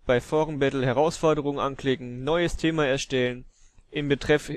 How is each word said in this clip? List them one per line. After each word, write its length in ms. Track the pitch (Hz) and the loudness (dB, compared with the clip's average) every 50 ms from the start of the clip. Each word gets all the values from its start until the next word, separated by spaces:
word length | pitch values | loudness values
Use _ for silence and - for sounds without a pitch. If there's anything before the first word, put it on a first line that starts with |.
| _ | _
bei 140 | - 123 120 | 2 2 2
Forum 400 | - - 156 156 156 151 156 135 | 2 0 0 0 0 0 0 0
Battle 260 | 139 135 131 135 127 | 0 0 2 0 0
Herausforderungen 720 | 131 117 131 151 165 165 - - 160 156 151 139 143 143 139 | 0 2 2 2 0 0 2 2 2 2 2 0 -4 -2 -2
anklicken, 640 | - 139 139 - - 135 131 - 127 123 120 127 | -2 -4 -4 -2 -2 -2 -2 -2 -4 -10 -10 -6
neues 340 | 127 143 165 175 175 165 - | -2 0 0 2 2 0 -2
Thema 300 | - - 160 160 160 147 | 0 0 0 2 2 2
erstellen, 580 | 131 131 139 - - 135 127 123 123 123 123 - - _ _ - - _ - _ _ | 2 2 0 -2 -2 0 0 0 0 -2 -6 -14 -20 _ _ -20 -20 _ -20 _ _
im 180 | - 151 147 143 | -8 -6 0 0
Betreff 440 | 143 131 - - 151 147 - - 147 | 0 0 2 2 2 2 2 -4 -10